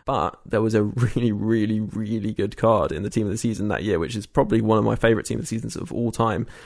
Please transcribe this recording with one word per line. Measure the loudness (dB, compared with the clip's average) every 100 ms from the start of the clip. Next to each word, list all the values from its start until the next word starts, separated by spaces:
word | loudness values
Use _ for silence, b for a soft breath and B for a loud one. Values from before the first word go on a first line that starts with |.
| -4
But | -2 -2 -6 -4
there | 0
was | 2 2
a |
really, | 2 2 0 2 0
really, | 0 2 2 2 0
really | -2 -4 -4 -4 -4
good | -2 -4 2
card | 4 4 2
in | -2
the | -4
team | -2 -2
of |
the | -2
season | -2 -2 -2
that | -2
year, | 0 0
which | 0 -6
is | -2
probably | 0 2 2
one | 4 4
of |
my | 2 2
favourite | 4 2 0
team | -6
of |
the | -4
seasons | -6 -6 -8
of | -8
all | -4 -2
time, | 0 0 0 -6 B